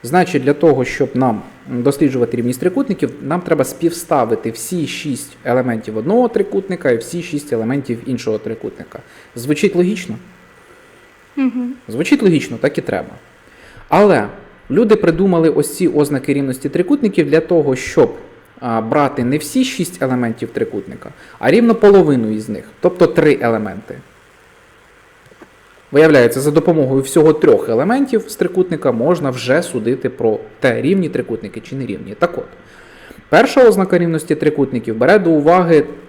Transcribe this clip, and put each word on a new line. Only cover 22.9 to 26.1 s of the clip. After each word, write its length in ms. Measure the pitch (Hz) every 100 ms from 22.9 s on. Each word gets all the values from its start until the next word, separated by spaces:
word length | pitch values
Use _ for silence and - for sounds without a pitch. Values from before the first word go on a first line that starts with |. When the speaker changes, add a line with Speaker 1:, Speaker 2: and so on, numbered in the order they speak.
| 175 170
Speaker 1:
три 300 | - 156 135
елементи. 540 | 120 110 104 92 - 127 - _ _ _ _ _ _ _ _ _ _ _ _ _ - _ _ _ _
Виявляється, 480 | 139 160